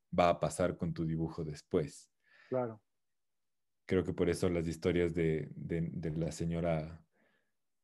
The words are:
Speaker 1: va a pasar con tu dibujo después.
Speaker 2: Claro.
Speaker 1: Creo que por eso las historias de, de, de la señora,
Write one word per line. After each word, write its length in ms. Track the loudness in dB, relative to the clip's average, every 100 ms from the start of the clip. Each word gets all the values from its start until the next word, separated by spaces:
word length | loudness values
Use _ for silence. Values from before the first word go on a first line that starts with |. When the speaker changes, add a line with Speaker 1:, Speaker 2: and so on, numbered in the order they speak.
| _ 4
Speaker 1:
va 120 | 4
a 100 | 4
pasar 360 | 0 0 0 0
con 160 | -4
tu 120 | -2 -2
dibujo 380 | 0 -2 -4
después. 640 | -6 -8 -2 0 0 -8 -20 _ _ -20 -6
Speaker 2:
Claro. 340 | -4 -4 -8 _ _ _ _ _ _ _ _ _ _ 0
Speaker 1:
Creo 180 | 0
que 80 | 2
por 160 | 2 2
eso 180 | 2 2
las 180 | 2 -2
historias 460 | 0 2 4 2
de, 340 | 2 2 2 -2
de, 340 | -8 -4 -2 -2
de 180 | -4 -4
la 200 | -2 -4
señora, 720 | -2 -4 -2 0 0 -2 -12 _ _ _ _ _ _ _ _